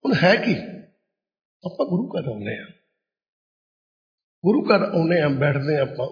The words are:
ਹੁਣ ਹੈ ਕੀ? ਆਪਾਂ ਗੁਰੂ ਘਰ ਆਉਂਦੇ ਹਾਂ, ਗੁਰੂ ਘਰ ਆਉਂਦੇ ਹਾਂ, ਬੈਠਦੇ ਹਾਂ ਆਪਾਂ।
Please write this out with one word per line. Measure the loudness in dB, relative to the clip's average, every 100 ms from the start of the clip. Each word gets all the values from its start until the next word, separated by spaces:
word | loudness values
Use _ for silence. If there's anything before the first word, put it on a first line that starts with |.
ਹੁਣ | 2 4
ਹੈ | 4 4
ਕੀ? | 2 -2 -4 -16 -20 _ _ _ _ _ _ _
ਆਪਾਂ | -14 -6 -2
ਗੁਰੂ | -2 -2
ਘਰ | -4 -6
ਆਉਂਦੇ | -6 -8 -8
ਹਾਂ, | -12 -20 _ _ _ _ _ _ _ _ _ _ _ _ _ _ _ _
ਗੁਰੂ | 0 2
ਘਰ | 4 2
ਆਉਂਦੇ | 2 0 2 2
ਹਾਂ, | 2
ਬੈਠਦੇ | 2 0 0 -2
ਹਾਂ | -2
ਆਪਾਂ। | -2 -4 -8